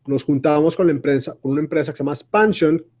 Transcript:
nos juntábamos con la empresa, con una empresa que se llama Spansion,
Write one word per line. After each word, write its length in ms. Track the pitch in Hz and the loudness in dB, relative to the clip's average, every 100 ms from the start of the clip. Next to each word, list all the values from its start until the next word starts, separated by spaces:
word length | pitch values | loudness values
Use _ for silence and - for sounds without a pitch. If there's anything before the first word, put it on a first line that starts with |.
| - | -4
nos 160 | 135 | -4
juntábamos 520 | - 139 151 147 160 165 | 0 0 2 2 2 2
con 120 | 175 | 0
la 60 | |
empresa, 440 | 143 143 139 131 - | 0 0 -2 -2 -8
con 120 | 135 | -4
una 100 | 139 | -4
empresa 300 | 151 160 147 | -2 -2 -4
que 60 | 143 | -4
se 60 | |
llama 120 | 143 143 | -6 -6
Spansion, 680 | - 208 214 - 156 160 - _ | -2 2 2 2 2 0 -4 _